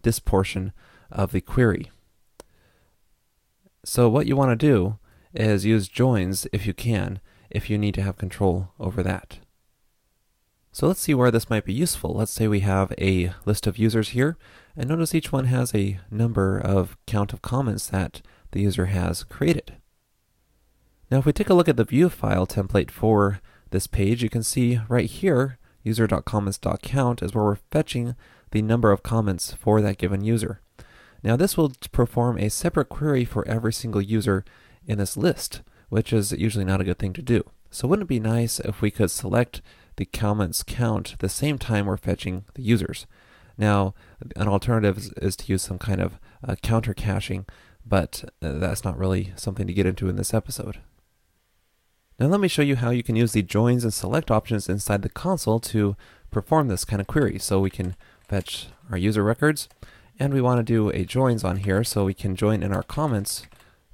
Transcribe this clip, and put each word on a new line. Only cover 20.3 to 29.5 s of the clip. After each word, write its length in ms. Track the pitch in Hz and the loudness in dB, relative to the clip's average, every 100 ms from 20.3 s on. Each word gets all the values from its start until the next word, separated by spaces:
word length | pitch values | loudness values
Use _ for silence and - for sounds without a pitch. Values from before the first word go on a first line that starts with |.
| _ _ _ _ _ _ _ _ | _ _ _ _ _ _ _ _
Now 100 | 131 | 2
if 60 | 147 | 2
we 80 | |
take 160 | - 208 | 0 4
a 40 | |
look 160 | 180 160 | 4 4
at 80 | 120 | 2
the 60 | |
view 260 | 107 127 175 | 2 4 2
file 360 | - 104 95 92 | 2 0 0 0
template 460 | - 95 101 - | -2 0 0 0
for 480 | - 110 104 101 98 - _ - | -2 2 4 4 0 -10 _ -6
this 160 | 92 - | -4 -2
page, 340 | - 98 120 | 0 0 0
you 80 | 113 | 0
can 140 | 117 | -2
see 360 | 110 131 120 120 110 | -2 0 2 0 0
right 220 | 120 82 | 0 0
here, 480 | - 190 127 135 127 - _ | -2 2 2 0 -4 -20 _
user 240 | 110 110 110 | -4 0 2
dot 200 | 87 - | 2 0
comments 320 | 107 98 - | -2 -2 -4
dot 240 | - - | -4 -4
count 420 | - 139 123 120 | -2 0 0 -2
is 100 | - | -4
where 120 | 113 107 | 0 0
we're 140 | 101 - | 0 -2
fetching 440 | 156 - 123 120 123 - - _ | -2 -2 -4 -6 -8 -16 -20 _
the 100 | 107 | -2
number 300 | 107 117 110 | 2 4 4
of 120 | 98 | 4
comments 500 | - 113 104 85 - | 2 0 0 -2 -6